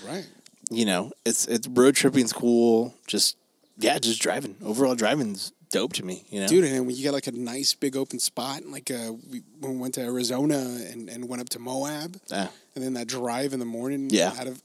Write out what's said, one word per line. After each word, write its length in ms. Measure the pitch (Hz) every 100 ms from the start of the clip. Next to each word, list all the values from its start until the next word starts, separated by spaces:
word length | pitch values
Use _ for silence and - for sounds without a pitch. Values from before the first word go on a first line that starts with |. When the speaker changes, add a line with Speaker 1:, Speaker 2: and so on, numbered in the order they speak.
| 98
Speaker 1:
right. 220 | 180 156 - - - -
Speaker 2:
You 160 | 113 110
know, 260 | 90 110 - 117
it's, 220 | - -
it's 200 | 117 117
road 280 | 123 131 -
tripping's 380 | 139 135 117
cool. 600 | - 120 120 117 113 120 - -
Just, 280 | 101 - - _ _ _ -
yeah, 180 | 110 151
just 240 | 120 110
driving. 360 | - 107 135 98
Overall 300 | 107 113 135
driving's 600 | 120 107 147 113 95 - - _
dope 220 | 110 107
to 100 | -
me, 220 | 92 92 -
you 120 | 104
know? 60 | 98
Speaker 1:
Dude, 160 | 175 156
and 80 |
then 120 | 131 127
when 120 | 123
you 60 | 143
got, 80 |
like, 140 | 139 135
a 40 |
nice 420 | 120 120 123 135
big 220 | - 143 135
open 240 | 135 120
spot, 460 | - - 123 139 -
like, 260 | 135 131
uh, 220 | 123 113 113 -
we, 100 | 123 - -
when 140 | 135 131
we 20 |
went 160 | 127
to 80 | 135
Arizona 560 | 120 127 117 123 151 143
and, 500 | 127 123 - 117 104
and 220 | 117 123
went 120 | 123
up 60 | 123
to 120 | -
Moab, 600 | 120 131 143 151 165 190 -
Speaker 2:
Ah. 220 | 98 92 - _ 135
Speaker 1:
and 80 |
then 100 | 131 123
that 120 | 117
drive 460 | 127 123 120 139
in 60 | 135
the 60 | 117
morning 440 | 113 131 143 135
Speaker 2:
Yeah. 240 | 107 - 120
Speaker 1:
out 100 | 127
of, 140 | 127